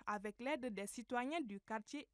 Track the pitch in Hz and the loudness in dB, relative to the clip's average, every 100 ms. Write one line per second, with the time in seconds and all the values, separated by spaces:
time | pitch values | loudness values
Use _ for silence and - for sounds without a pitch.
0 | - 208 208 202 247 302 247 196 202 - | 0 0 0 -2 0 2 0 0 -2 -4
1 | 226 240 254 330 240 196 - 220 - 294 | 0 2 4 2 0 -4 -2 -4 -2 -6
2 | 294 | -2